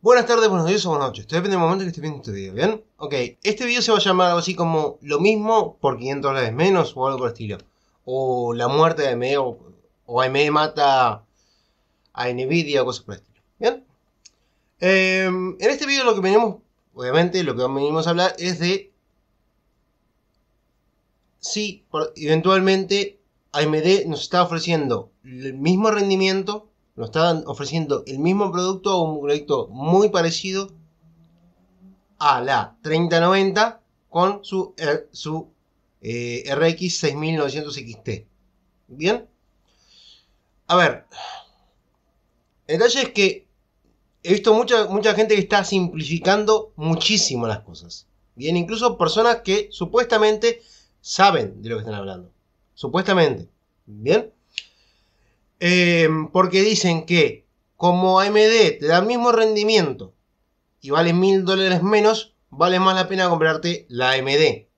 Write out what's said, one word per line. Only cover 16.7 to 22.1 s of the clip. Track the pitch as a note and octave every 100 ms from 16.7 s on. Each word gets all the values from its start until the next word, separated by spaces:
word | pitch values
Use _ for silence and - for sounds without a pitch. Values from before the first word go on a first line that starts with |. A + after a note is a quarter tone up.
| _ _
obviamente, | - B2 C#3+ F3 F#3
lo | D#3+ A#2
que | B2+
venimos | C3+ C#3+ D#3 D#3+
a |
hablar | E3+ F3+ -
es | F3 F3
de | E3+ F#3+ - _ _ _ _ _ _ _ _ _ _ _ _ _ _ _ _ _ _ _ _ _ _ _ _ _
si | - G#3 G#3+ - _
por, | D3+ D#3